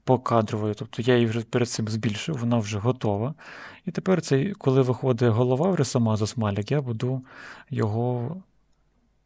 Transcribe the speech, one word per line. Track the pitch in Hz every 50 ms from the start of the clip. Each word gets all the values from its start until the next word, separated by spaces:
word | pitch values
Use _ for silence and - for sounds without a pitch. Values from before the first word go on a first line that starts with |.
| _
покадровою. | - 131 120 - - 117 113 107 - - 107 107 107 104
Тобто | - 117 - - -
я | 113 127 123
її | 120 120
вже | 113 110 117
перед | 113 - - 123 123 113
цим | - - 113
збільшив, | 107 110 110 - 117 104 104 - - 156
вона | 123 117 117 120
вже | 117 107 104 107 101
готова. | 98 120 127 127 - 110 101 101 113 135 160 - - - - - - - - - -
І | 185
тепер, | - - - 185 185 165
цей, | - - 139 135 135 202 202
коли | - - 135 131 135
виходить | 131 123 123 - - 131 127 117 123 120
голова | 107 113 127 123 127 127 165 196
вже | 185 160 135
сама | - - 127 117 110 110
за | 101 107
смайлик, | 104 - 120 110 104 101 101 104 -
я | 135 151
буду | 135 123 117 110 123 127 131 131 127 - - - - - - - - -
його | 131 117 117 104 104 113 120 123 123 120 120 135 170 190 - _ _ _ _ _ _ _ _ _ _ _ _ _ _ _ _